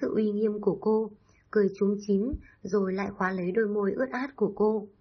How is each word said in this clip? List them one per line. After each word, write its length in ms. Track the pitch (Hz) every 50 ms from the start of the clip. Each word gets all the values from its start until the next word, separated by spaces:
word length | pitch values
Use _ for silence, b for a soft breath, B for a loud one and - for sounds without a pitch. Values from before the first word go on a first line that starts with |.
sự 120 | - - -
uy 160 | 214 220 208
nghiêm 300 | 208 208 220 214 208 208
của 160 | 208 202 170 185
cô, 300 | - 214 220 220 220 208 214 - b b b b b b
cười 160 | - 214 202 196 196 -
chúm 160 | 202 196 208 202 - 208
chím 260 | 202 196 214 262 302 - B B B B -
rồi 300 | 190 185 208 196 190 185
lại 160 | 190 196 202 - -
khóa 140 | 190 185
lấy 200 | 190 185 180 180
đôi 160 | 185 226 220 202
môi 260 | 208 208 202 196 -
ướt 160 | - 262 254
át 240 | - 247 262 277 -
của 180 | - 208 185 -
cô. 320 | - 208 214 220 214 202 - _ _